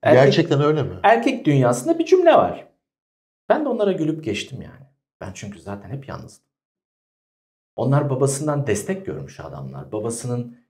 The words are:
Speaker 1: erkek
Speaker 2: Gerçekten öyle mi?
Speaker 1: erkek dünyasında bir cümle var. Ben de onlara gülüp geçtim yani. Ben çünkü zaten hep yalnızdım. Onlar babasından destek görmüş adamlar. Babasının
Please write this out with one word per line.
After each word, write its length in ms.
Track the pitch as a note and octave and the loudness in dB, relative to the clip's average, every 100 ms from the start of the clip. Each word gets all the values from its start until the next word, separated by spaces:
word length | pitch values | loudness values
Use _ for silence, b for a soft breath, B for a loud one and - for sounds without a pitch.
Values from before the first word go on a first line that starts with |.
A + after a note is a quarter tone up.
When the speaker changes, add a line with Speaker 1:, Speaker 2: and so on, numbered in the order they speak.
Speaker 1:
erkek 220 | C#3 B2+ | 4 6
Speaker 2:
Gerçekten 380 | C#3 C3+ - C#3+ | 6 4 2 2
öyle 220 | D3 D#3 | 2 2
mi? 100 | G#2 F2+ | -2 0
Speaker 1:
erkek 420 | G3 A3+ C#4 B3 D#4 | 4 4 2 0 2
dünyasında 540 | C#3 B2 A#2+ D#4+ E4 | 4 4 2 0 -2
bir 60 | E4 | 4
cümle 280 | F#4 E4+ | 4 6
var. 340 | C#4+ F2 - - _ _ _ _ _ _ _ - | 6 4 -2 -14 _ _ _ _ _ _ _ -2
Ben 160 | C4 D4 | 0 0
de 40 | |
onlara 220 | A3 G3+ | -2 -2
gülüp 320 | E3+ D#3 D#3 | 0 -2 -4
geçtim 380 | A#2+ G2 - A#2 | -6 -8 -8 -14
yani. 240 | D#2 - - _ _ _ | -16 -20 -20 _ _ _
Ben 100 | F#2 | -16
çünkü 260 | F#2+ G2+ G#2 | -14 -14 -14
zaten 300 | - G2+ F2+ | -14 -14 -12
hep 180 | C3+ B2 | -14 -12
yalnızdım. 380 | D#2+ D#2+ - _ _ _ _ _ _ _ _ _ _ _ _ _ - | -14 -16 -20 _ _ _ _ _ _ _ _ _ _ _ _ _ -4
Onlar 340 | B2 C#3 C3+ | 0 2 2
babasından 580 | B2+ C#3 - D3+ C#3+ B2+ | 0 0 0 -2 -2 -2
destek 380 | G2+ - F#3+ - | -4 -4 -8 -8
görmüş 340 | - - - | -12 -12 -16
adamlar. 520 | D#2 C#2 C2+ C#2 - | -16 -14 -14 -14 -10
Babasının 680 | G#2+ A2+ A#2 B2 A#2+ A#2+ B B | -6 -6 -6 -6 -6 -8 B B